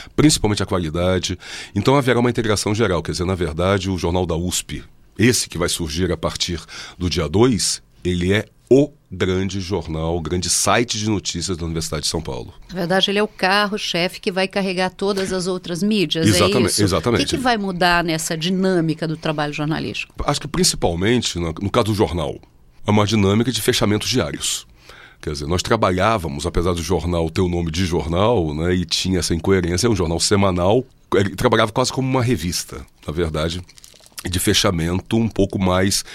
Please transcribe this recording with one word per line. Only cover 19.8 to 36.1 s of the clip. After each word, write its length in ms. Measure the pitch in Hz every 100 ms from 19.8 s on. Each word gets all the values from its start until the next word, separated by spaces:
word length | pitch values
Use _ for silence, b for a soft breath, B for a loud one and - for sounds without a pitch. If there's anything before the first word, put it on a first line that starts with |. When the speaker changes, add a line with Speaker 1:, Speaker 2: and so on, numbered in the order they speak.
| 127 - - -
Speaker 1:
Acho 160 | - 139
que 60 | 151
principalmente, 880 | 160 185 - 101 85 98 123 - 87
no, 160 | 82 80
no 80 | 98
caso 160 | 123
do 80 | 107
jornal, 460 | 101 87 82 71 - - _ - -
é 40 | -
uma 160 | 107
dinâmica 460 | 101 110 95 104 120
de 100 | 113
fechamentos 480 | - 117 107 104 -
diários. 560 | 123 76 - - - - B B B B B
Quer 120 | 80
dizer, 140 | 73 71
nós 140 | 87
trabalhávamos, 840 | - 117 107 92 104 113 80 71 82
apesar 260 | 90 87
do 80 | 85
jornal 480 | 80 87 85 85 82
ter 120 | 90
o 60 | 92
nome 220 | 87 85
de 160 | 78
jornal, 640 | 92 85 82 85 107 120 78
né, 180 | 73 87
e 100 | 92
tinha 360 | 82 - 92 92
essa 160 | -
incoerência, 500 | 85 95 95 85 90
é 40 | 120
um 40 |
jornal 240 | 98 82 82
semanal, 640 | - 101 98 90 90 127 - _ _
ele 220 | 95 98
trabalhava 360 | 95 - 110 113
quase 220 | 131 127
como 160 | - 131
uma 140 | 131
revista, 600 | 120 104 85 82 - - - _
na 80 | -
verdade, 480 | 78 82 76 82 87 - - - - - - -
de 120 | 90
fechamento 800 | - 98 107 85 82 92 - 113
um 100 | 113
pouco 320 | - 98 101
mais 440 | 92 92 98 - B